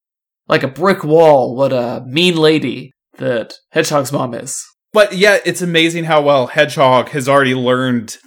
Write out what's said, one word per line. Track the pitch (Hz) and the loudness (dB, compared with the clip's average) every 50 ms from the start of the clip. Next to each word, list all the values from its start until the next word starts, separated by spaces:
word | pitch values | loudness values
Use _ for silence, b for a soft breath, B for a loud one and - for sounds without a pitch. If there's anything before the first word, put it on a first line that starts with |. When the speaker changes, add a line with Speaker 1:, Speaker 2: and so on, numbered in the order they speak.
| _ _ _ _ _ _ _ _ _ | _ _ _ _ _ _ _ _ _
Speaker 1:
like | - 156 147 135 | -2 -2 0 -2
a | |
brick | 127 - - 175 196 185 190 - | -4 -4 -2 0 0 0 0 0
wall | 147 156 165 165 156 147 131 - - 117 | 2 4 6 6 6 6 4 2 0 -2
what | 127 139 131 | -2 -2 0
a | 131 123 120 120 123 117 127 | 0 -2 -4 -4 -6 -10 -10
mean | 127 127 165 180 180 170 | -6 -2 0 2 2 2
lady | 160 156 156 160 151 135 123 110 127 151 - _ _ _ _ _ | 2 2 2 2 2 -2 -4 -8 -8 -12 -18 _ _ _ _ _
that | - 131 131 123 113 104 - - - _ _ | -8 -6 -4 -4 -4 -6 -8 -14 -20 _ _
Hedgehog's | - 160 165 - 156 143 131 123 | -4 -4 -2 0 -2 -2 -2 -2
mom | 143 139 131 120 117 | -4 -6 -6 -6 -8
is. | 113 127 135 - - - - _ _ _ _ - | -12 -12 -12 -12 -12 -14 -16 _ _ _ _ 0
Speaker 2:
But | - 156 156 190 | 2 2 2 2
yeah, | 180 196 208 196 170 - | 2 2 2 2 2 0
it's | 170 170 - | -4 -4 -4
amazing | 180 175 165 160 165 165 165 170 165 | -4 -2 0 0 0 0 0 -4 -2
how | 160 160 151 | 0 0 2
well | 143 143 143 135 123 | 2 2 2 2 0
Hedgehog | - - 156 151 139 131 160 139 127 127 123 117 - | -2 0 -2 -2 0 0 2 2 4 4 2 0 -2
has | - 151 123 139 | -6 -6 0 2
already | 139 143 135 127 127 | 2 2 2 2 0
learned | 131 123 123 127 127 131 127 123 117 107 110 - - - | -2 0 0 0 0 0 -2 -2 -4 -4 -8 -14 -16 -12